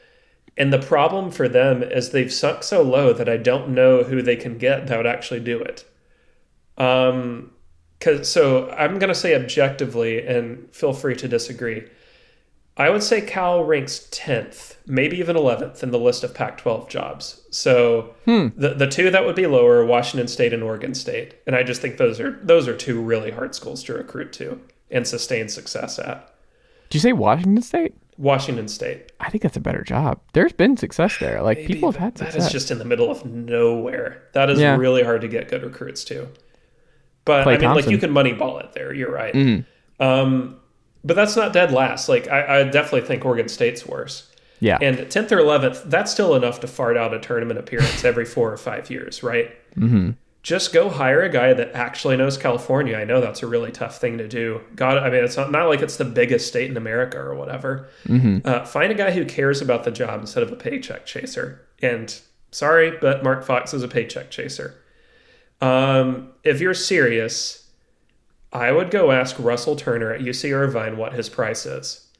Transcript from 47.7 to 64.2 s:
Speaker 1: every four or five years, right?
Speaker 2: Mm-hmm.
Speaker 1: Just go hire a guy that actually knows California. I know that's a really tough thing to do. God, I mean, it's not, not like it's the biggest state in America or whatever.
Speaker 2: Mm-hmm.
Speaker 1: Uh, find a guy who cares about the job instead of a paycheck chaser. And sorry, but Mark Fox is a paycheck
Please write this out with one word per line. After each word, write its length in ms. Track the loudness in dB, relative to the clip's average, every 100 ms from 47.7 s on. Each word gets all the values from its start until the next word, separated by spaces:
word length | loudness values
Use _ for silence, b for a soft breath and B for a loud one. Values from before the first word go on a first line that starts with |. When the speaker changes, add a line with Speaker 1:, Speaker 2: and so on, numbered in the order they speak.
| 0 0 2
Speaker 1:
every 200 | 0 0
four 260 | -2 -2 -2
or 60 | -2
five 340 | -8 -10 -10
years, 320 | -12 -12 -8
right? 280 | -4 -2 -2 -6 _ -2
Speaker 2:
Mm-hmm. 360 | 2 4 2 -4 _ _
Speaker 1:
Just 300 | -4 -2 2
go 160 | 2 2
hire 340 | 2 2 2
a 60 | 2
guy 240 | 2 4
that 200 | 4 0
actually 420 | -4 -6 -4 0 2
knows 200 | 0 0
California. 600 | -2 -2 0 0 0 -4
I 60 |
know 160 | 0 0
that's 220 | 0 -4
a 60 | -4
really 240 | -4 -4
tough 260 | -8 -10 -6
thing 160 | -4 -4
to 100 | -8
do. 320 | -6 -6 -6 -10 -2
God, 200 | 0 2
I 120 | 2
mean, 140 | 2
it's 120 | 2 0
not, 140 | 0
not 160 | 2 2
like 140 | 2
it's 140 | 0 -4
the 80 |
biggest 420 | -2 2 2 2 -2
state 240 | -4 -4
in 60 | -6
America 420 | -4 -4 -4 -6
or 160 | -8
whatever. 540 | -10 -10 -8 -6 -8 -10 B B
Speaker 2:
Mm-hmm. 400 | 4 4 2 0
Speaker 1:
Uh, 180 | -2
find 280 | -2 0 0
a 20 |
guy 160 | 0 0
who 140 | 0
cares 360 | -2 -2 0 0
about 220 | 0 -2
the 80 | -2
job 300 | -4 -6 -6
instead 240 | -8 -4
of 80 | -4
a 40 | -4
paycheck 480 | -8 -8 -10 -14
chaser. 560 | -14 -12 -10 -10 -10 -12 _ _
And 340 | -2 -2 -8 -16 _ _ _
sorry, 400 | -4 2 4 4 2
but 240 | 0 2
Mark 200 | 0 -2
Fox 300 | 0 -2 -2
is 80 | -6
a 60 | -4
paycheck 420 | -4 -4 -6